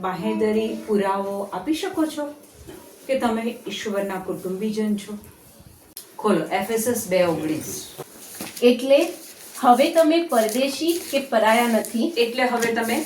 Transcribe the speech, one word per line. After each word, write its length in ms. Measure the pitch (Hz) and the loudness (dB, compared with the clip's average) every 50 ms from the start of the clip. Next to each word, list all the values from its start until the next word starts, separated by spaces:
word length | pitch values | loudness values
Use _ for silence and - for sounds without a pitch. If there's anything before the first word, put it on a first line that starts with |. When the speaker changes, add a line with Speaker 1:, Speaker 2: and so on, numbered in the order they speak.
Speaker 1:
બાહેંધરી, 760 | 190 185 180 165 202 214 220 214 220 214 214 220 220 220 - - - 220 | -6 -6 -6 -4 -4 -2 0 0 0 2 2 0 0 -2 -4 -6 -4 0
પુરાવો 640 | 208 196 196 190 196 196 196 196 196 196 196 - - | 0 2 2 2 0 -2 -2 -4 -6 -6 -8 -8 -8
આપી 200 | 185 - 294 311 | -8 -4 -4 -4
શકો 320 | - 392 370 - 330 311 | -2 -2 -6 -2 -2 -2
છો 280 | 302 294 294 294 294 294 - - - - - - - - - - - - - - - | -2 -2 -6 -8 -8 -10 -16 -20 -20 -20 -20 -20 -20 -20 -20 -20 -20 -20 -18 -6 -2
કે 120 | 262 208 | -2 0
તમે 400 | 247 233 220 226 226 233 220 - - 196 | 0 0 0 0 -4 -4 -6 -8 -10 -10
ઈશ્વરના 480 | 196 - - 220 202 196 196 196 190 | -10 -8 -6 -4 -2 -2 -2 -2 -6
કુટુંબીજન 800 | 185 - 185 170 165 - 180 185 190 214 220 208 220 214 214 208 | -8 -6 -6 -8 -6 -6 -6 -6 -4 -4 -4 -2 -2 0 0 -2
છો? 220 | 202 - 208 214 208 - - - - - - - - - - - - - - - - - - - - | -2 -4 -10 -14 -14 -16 -20 -20 -20 -20 -20 -20 -20 -20 -20 -20 -20 -20 -20 -20 -20 -20 -20 -16 -2
ખોલો, 280 | - 208 180 165 - | 0 2 2 2 0
એફએસએસ 600 | - 175 196 202 226 226 220 - 247 233 208 - 180 | -2 -2 -4 -2 -2 -2 -2 0 0 -2 -2 -2 0
બે 160 | 185 180 180 | 2 2 2
ઓગણીસ. 640 | 170 160 151 156 156 151 - - - - - - - - - - - - - - - - - - - - - 240 | 2 2 -2 -2 -2 -4 -4 -4 -8 -10 -10 -12 -14 -14 -16 -16 -16 -16 -20 -20 -18 -14 -12 -12 -12 -6 4 4
Speaker 2:
એટલે 500 | 247 240 226 262 269 277 311 339 339 - - - - - - - - - - | 4 4 4 4 4 4 4 4 2 -2 -10 -16 -20 -20 -20 -20 -18 -10 0
હવે 320 | 254 254 240 233 294 339 | 6 6 6 6 6 4
તમે 360 | 339 330 320 302 330 339 339 - | 6 4 6 6 4 2 2 2
પરદેશી 760 | 254 226 220 214 208 254 269 269 - - 311 339 339 349 - - | 2 2 2 2 2 0 0 0 -2 -2 0 0 0 -2 -4 -4
કે 80 | 285 269 | -4 -4
પરાયા 480 | - - 240 220 208 220 226 240 240 233 | -2 0 0 2 4 6 4 4 4 4
નથી. 460 | 226 208 202 - - 220 - - - 233 | 2 0 0 0 -2 -2 -2 0 2 2
Speaker 1:
એટલે 260 | 233 226 240 262 254 | 0 0 2 0 0
હવે 300 | 240 233 226 233 233 226 | 0 2 0 0 0 0
તમે 320 | 233 226 220 233 302 311 | 0 0 0 0 -2 -2